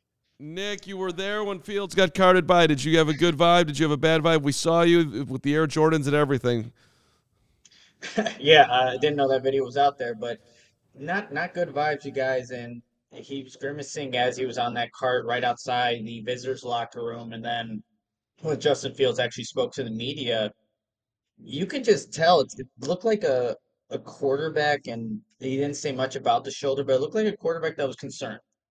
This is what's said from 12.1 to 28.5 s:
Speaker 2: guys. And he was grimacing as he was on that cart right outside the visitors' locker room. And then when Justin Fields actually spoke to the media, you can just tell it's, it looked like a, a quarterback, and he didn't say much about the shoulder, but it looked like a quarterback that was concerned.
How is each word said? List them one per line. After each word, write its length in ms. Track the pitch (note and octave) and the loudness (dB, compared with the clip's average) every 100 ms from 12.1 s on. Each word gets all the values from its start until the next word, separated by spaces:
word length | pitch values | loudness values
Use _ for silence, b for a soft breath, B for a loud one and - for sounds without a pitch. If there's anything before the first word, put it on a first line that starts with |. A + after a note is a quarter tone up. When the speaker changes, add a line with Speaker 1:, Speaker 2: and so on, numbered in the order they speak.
Speaker 2:
guys. 400 | C3+ C3 C3 B2 | -4 -2 -2 -4
And 300 | B2 A#2+ A#2+ - _ _ | -10 -12 -16 -18 _ _
he 320 | - - C#3 | -20 -14 -12
was 120 | C3 - | -12 -10
grimacing 640 | C#3 D3 C#3 D#3 C#3 B2 | -10 -8 -10 -10 -6 -2
as 180 | B2 B2 | 0 -2
he 100 | C3 | -4
was 120 | A#2 | -4
on 160 | A#2+ | -4
that 180 | A#2 A#2+ | -4 -8
cart 340 | - B2+ B2 A2+ | -4 -2 -2 -2
right 180 | B2 | -2
outside 580 | B2 A#2+ - B2 B2 A#2+ | -2 -4 -4 -2 -2 -2
the 180 | A2 A#2 | -6 -10
visitors' 440 | A2 B2 B2+ C3 B2 | -8 -6 -6 -8 -6
locker 400 | A#2 - B2 A#2 | -6 -6 -8 -10
room. 260 | A#2 A2+ | -10 -12
And 140 | A2+ A2+ | -10 -8
then 360 | A#2 A2+ G#2+ - _ _ _ _ _ | -8 -8 -12 -14 _ _ _ _ _
when 180 | D#3+ C#3 | -6 -2
Justin 340 | D3 C#3 C3+ | 0 0 -2
Fields 260 | - C3 A#2+ | -2 0 0
actually 260 | A#2+ - A#2 | -2 -4 -8
spoke 260 | - A#2+ - | -4 -4 -4
to 80 | |
the 80 | A#2+ | -8
media, 600 | A2 B2 D3+ B2 A2+ G#2+ - _ _ _ _ _ _ _ _ | -8 -8 -6 -4 -2 -4 -6 _ _ _ _ _ _ _ _
you 240 | - C3+ F#3+ | -14 -8 -6
can 180 | C#4+ A#3 | -2 2
just 260 | G3 - | 2 0
tell 280 | - E3 F3 | 0 4 4
it's, 180 | B2+ - | 2 -6
it 80 | C3 _ | -16 _
looked 260 | C3 F3+ A#3 | -6 -4 0
like 180 | G#3+ | 0
a, 320 | E3+ B2+ A#2+ G#2+ _ _ _ | 0 0 -2 -6 _ _ _
a 100 | C#3+ | -12
quarterback, 880 | - - C#3+ C#3 D#3 D#3 D3 C#3+ B2 | -12 -6 -2 -2 -2 -2 0 0 -4
and 340 | A#2 A2+ G#2+ - _ | -10 -8 -10 -12 _
he 160 | C3 C3+ | -6 -2
didn't 220 | C#3+ C#3+ | -4 -4
say 160 | D3+ | -6
much 240 | B2+ C3 C3+ | -4 -4 -2
about 260 | B2 A#2 | 0 0
the 80 | C3+ | -2
shoulder, 320 | - C#3+ C3+ | -6 -2 -2
but 120 | C3+ C3 | 0 0
it 60 | |
looked 140 | D3 G#3+ | 0 -2
like 120 | G#3+ | -2
a 100 | - | -2
quarterback 400 | - E3 D3+ - | -4 -4 -4 -4
that 100 | C#3 | -6
was 80 | C3+ | -6
concerned. 440 | C#3 - B2+ G#2+ _ | -14 -12 -12 -12 _